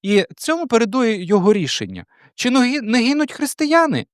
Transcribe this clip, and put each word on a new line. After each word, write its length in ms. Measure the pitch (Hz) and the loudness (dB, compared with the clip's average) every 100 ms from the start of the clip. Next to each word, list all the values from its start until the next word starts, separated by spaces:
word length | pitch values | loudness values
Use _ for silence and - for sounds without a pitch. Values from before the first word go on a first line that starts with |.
І 240 | 196 202 185 - | 2 0 0 -6
цьому 300 | - 330 320 | -4 -4 0
передує 580 | 226 226 254 233 214 | 0 0 0 0 -2
його 280 | 175 202 185 | 0 2 4
рішення. 520 | 214 147 - 98 92 - _ _ | 2 0 -6 -8 -10 -16 _ _
Чи 160 | - 254 | -6 0
не 100 | 262 | 2
гі-, 220 | 247 285 | 2 -2
не 160 | 214 240 | -2 0
гинуть 340 | 233 294 302 | 0 0 -2
християни? 720 | - 294 - 302 330 320 151 - | -4 -8 -4 2 2 2 -2 -6